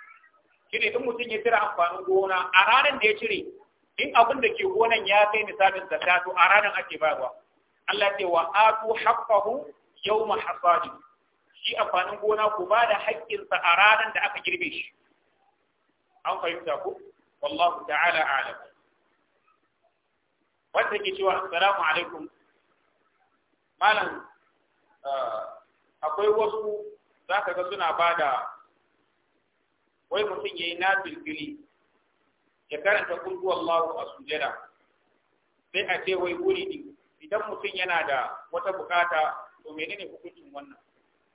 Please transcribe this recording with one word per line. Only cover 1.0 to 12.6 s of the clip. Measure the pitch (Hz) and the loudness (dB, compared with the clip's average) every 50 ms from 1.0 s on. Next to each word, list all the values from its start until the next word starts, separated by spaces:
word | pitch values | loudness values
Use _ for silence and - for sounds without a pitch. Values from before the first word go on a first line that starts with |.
| 269 247 233 226 240 220 | -2 -4 -4 -4 -6 -6
ya | 220 214 | -6 -2
cire | 220 240 233 | 0 2 2
amfanin | 208 208 202 - 180 170 175 180 190 190 | 2 2 0 0 0 0 0 -2 -4 -2
gona, | 185 190 190 190 190 185 180 175 170 175 | 2 2 2 2 2 0 -2 -2 4 4
a | 185 196 | 6 6
ranar | 214 233 269 285 294 269 247 | 6 6 4 4 2 2 2
da | 208 | 2
ya | 214 214 | 0 2
cire, | - 233 226 202 170 - - - - - _ _ _ _ _ _ | 0 -2 -4 -4 -4 -6 -8 -14 -18 -20 _ _ _ _ _ _
in | - 240 - - | -6 -4 4 6
abin | 240 233 226 - - | 6 6 6 4 0
da | 240 208 | 0 0
ke | - - 190 | 0 -2 -2
gonan | 190 185 214 226 226 226 208 196 | 0 2 2 4 4 2 0 2
ya | 196 202 208 208 208 | 4 6 6 6 6
kai | 220 214 214 | 4 0 -2
misalin | 196 - - 196 190 190 190 185 - | -4 2 4 4 4 4 0 -4 -4
zakka, | 160 151 - 180 180 175 180 | -4 0 2 2 2 2 2
to | 180 | -2
a | 175 180 170 185 | 4 4 6 8
ranar | 196 214 208 202 190 - | 8 6 6 2 -2 -4
ake | - - 160 147 | -6 -8 -4 -2
bayarwa. | 156 151 147 135 127 123 - - _ _ _ _ _ _ _ _ _ - | 0 0 0 0 -4 -6 -8 -12 _ _ _ _ _ _ _ _ _ -4
Allah | 190 208 208 196 | 0 2 2 2
ya | 196 | 2
ce, | 196 196 | 0 0
"Wa | 175 170 165 165 165 175 | 2 2 2 2 2 4
atu | 202 220 220 220 - 220 220 226 | 6 6 6 6 4 0 -2 -2
haqqahu | - - 220 233 - - - 220 190 - 214 247 285 294 - - _ _ _ _ _ - | 2 2 2 2 2 2 2 2 4 4 2 -2 -4 -8 -10 -16 _ _ _ _ _ -2
yawma | 196 214 220 220 208 190 - - | 0 0 0 2 0 -2 -2 -2
hasadi." | 175 175 - - 175 170 - - - - - - _ _ _ _ _ _ _ _ _ _ - - | -6 -6 2 4 4 4 4 2 -4 -10 -14 -20 _ _ _ _ _ _ _ _ _ _ -8 -6
Shi | 214 233 | -4 -2
amfanin | - 208 - - - 147 156 202 202 | -2 -2 0 0 0 0 -2 -4 -2
gona | 208 214 214 214 214 208 - | 0 0 2 2 2 0 0
ku | 185 | -2